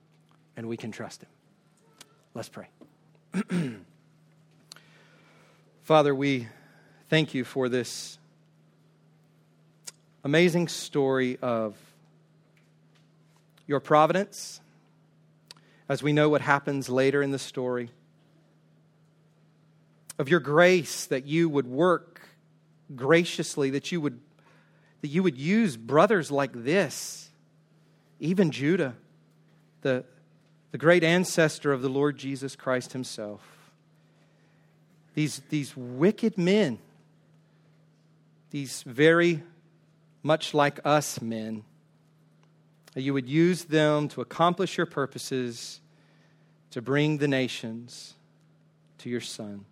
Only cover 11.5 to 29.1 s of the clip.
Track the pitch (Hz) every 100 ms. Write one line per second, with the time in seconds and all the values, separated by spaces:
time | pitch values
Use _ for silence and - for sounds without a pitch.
11.5 | 117 110 104 _ _ _ _ _ _ _
12.5 | _ _ _ _ _ _ _ _ _ _
13.5 | _ - 139 - 151 156 170 196 - -
14.5 | - _ _ _ _ _ _ _ _ -
15.5 | - _ _ - 139 143 147 151 147 139
16.5 | 143 143 139 123 127 135 139 139 135 -
17.5 | - 127 123 120 - _ _ _ _ _
18.5 | _ _ _ _ _ _ _ _ _ _
19.5 | _ _ _ _ _ - - 139 175 143
20.5 | 147 175 185 135 - - 135 139 156 170
21.5 | 143 123 131 180 165 - - - _ _
22.5 | _ _ _ - 139 135 165 170 - 160
23.5 | - 139 139 - 175 147 120 - _ _
24.5 | _ _ _ _ _ 151 151 185 127 147
25.5 | 214 226 113 113 143 202 214 143 139 139
26.5 | 123 117 185 156 - - - - _ _
27.5 | _ _ _ _ _ _ - 147 190 175
28.5 | 117 139 190 143 123 _